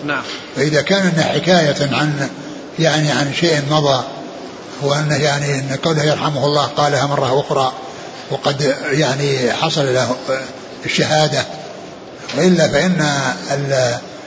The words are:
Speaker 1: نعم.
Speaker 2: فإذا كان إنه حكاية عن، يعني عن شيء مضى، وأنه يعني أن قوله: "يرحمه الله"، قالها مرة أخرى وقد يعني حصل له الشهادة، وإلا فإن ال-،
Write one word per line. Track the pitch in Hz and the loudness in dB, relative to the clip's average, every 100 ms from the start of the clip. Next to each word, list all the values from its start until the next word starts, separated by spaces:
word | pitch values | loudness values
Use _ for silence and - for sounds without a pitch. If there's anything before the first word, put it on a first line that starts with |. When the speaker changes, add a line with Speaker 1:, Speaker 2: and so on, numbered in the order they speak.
| 147 | -4
Speaker 1:
نعم. | 139 120 - - - | -4 -6 -10 -8 -2
Speaker 2:
فإذا | 147 151 | 0 2
كان | - 190 | 2 2
إنه | 190 160 | 2 2
حكاية | 151 151 160 180 151 139 143 123 | 2 2 4 4 4 2 0 0
عن، | 151 143 135 - - - - - | 0 0 -4 -6 -12 -14 -10 0
يعني | 160 151 151 | 2 4 2
عن | 127 139 | 2 0
شيء | 127 170 151 139 | 2 2 2 2
مضى، | 156 143 135 120 - - - - - - - | 2 4 2 0 -8 -12 -12 -14 -14 -14 -4
وأنه | 139 147 151 143 | -2 0 0 2
يعني | 147 143 143 139 | 2 0 0 -2
أن | 135 135 | -2 -2
قوله: | 170 156 | 0 2
"يرحمه | 147 143 160 143 143 | 2 2 0 0 2
الله"، | 147 135 | 2 2
قالها | - 147 143 139 | 2 2 2 0
مرة | 143 131 135 | 0 2 2
أخرى | 143 139 131 - - - - - - | 2 0 0 -2 -10 -14 -14 -14 -8
وقد | 135 143 139 151 285 156 | -2 -2 0 0 0 0
يعني | 143 151 139 143 135 123 | 0 2 0 0 0 0
حصل | - 160 160 139 | 0 0 0 2
له | 127 117 123 - 131 131 - - - - | 2 0 -2 -4 -4 -6 -12 -14 -10 -4
الشهادة، | - 131 151 151 135 117 - - - - - - - - 131 | 0 2 2 2 0 -4 -8 -14 -14 -16 -16 -16 -16 -8 2
وإلا | 180 175 151 | 4 6 4
فإن | 143 180 165 151 139 131 123 - | 4 2 2 2 0 -2 -2 -4
ال-، | 139 143 135 123 117 - - | -2 0 2 2 0 -6 -16